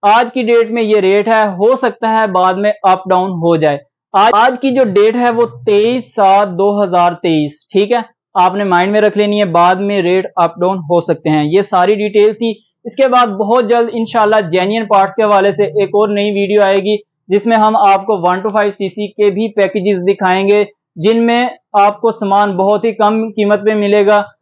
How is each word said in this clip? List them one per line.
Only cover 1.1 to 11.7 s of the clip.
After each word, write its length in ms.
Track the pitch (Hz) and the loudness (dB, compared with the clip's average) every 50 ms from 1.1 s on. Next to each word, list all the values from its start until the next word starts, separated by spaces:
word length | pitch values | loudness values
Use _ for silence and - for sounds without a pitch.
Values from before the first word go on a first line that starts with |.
| 196 208 202 226 | 2 0 0 0
है, 280 | 226 220 214 208 190 | 0 0 0 0 -2
हो 200 | 175 202 226 262 | 0 0 0 0
सकता 320 | 254 262 240 196 _ - 226 | 0 -2 -4 -4 _ -4 -2
है 180 | 220 220 220 | 0 0 -2
बाद 300 | 214 185 185 180 185 185 | 0 0 0 0 0 0
में 180 | 190 202 208 208 - - 190 | 0 -2 -2 -4 0 0 0
up 140 | 185 185 - 185 | 0 0 0 -2
down 220 | 185 185 185 190 | -2 0 0 -2
हो 260 | 185 170 165 170 170 | -6 -4 0 0 0
जाए। 240 | 160 156 151 143 143 - _ _ _ _ _ - | 2 0 0 -2 -2 -8 _ _ _ _ _ 0
आज, 160 | 196 202 226 202 | 2 2 2 4
आज 240 | 208 226 254 254 247 | 4 2 2 0 0
की 120 | - 269 | -4 -2
जो 140 | 247 262 262 | 0 2 0
date 320 | 214 185 202 208 220 226 | 2 2 2 2 2 2
है 140 | 247 240 240 | 0 -2 -2
वो 140 | 233 226 240 | 0 0 -2
तेईस 680 | 226 233 - - - 208 202 214 233 247 254 226 _ _ | -2 -4 -8 -4 0 0 0 0 0 -2 -4 -6 _ _
सात 360 | - 202 190 190 196 208 196 | 0 2 4 4 2 2 0
दो 340 | 180 170 190 202 202 202 208 | -2 -2 -2 -2 0 0 -2
हज़ार 300 | 185 175 180 175 175 170 | 0 0 0 0 0 -2
तेईस, 560 | - - 180 165 156 151 143 143 _ _ _ - | -2 -4 -2 0 0 -2 -4 -6 _ _ _ -2
ठीक 200 | 196 208 202 240 | -2 0 0 0
है, 120 | 240 220 - _ _ _ _ _ 196 | -4 -4 -8 _ _ _ _ _ 0
आपने 240 | 180 185 185 202 208 | 0 0 0 -2 -2
mind 280 | 196 180 175 180 196 208 | 0 0 0 0 2 0
में 80 | 214 | 2
रख 160 | 214 214 208 | 2 2 2
लेनी 220 | 208 208 208 208 208 | 0 -2 0 0 0
है, 60 | 208 | -2
बाद 340 | 185 160 170 175 180 185 185 | 0 2 2 2 2 2 0
में 240 | 202 202 202 202 175 | -2 -4 -2 -2 0
rate 240 | 175 180 190 185 185 _ - | 0 0 0 -2 -4 _ -2
up 160 | 175 170 170 - | -2 -2 0 -2
down 180 | 180 180 196 190 | -2 -2 -2 -4
हो 220 | 165 143 175 175 | -4 0 0 0
सकते 300 | 165 170 165 147 _ 151 | 0 0 -4 -4 _ -2
हैं। 140 | 156 151 147 | -2 0 0
ये 180 | 147 160 196 196 | 0 0 0 0
सारी 340 | 202 | 2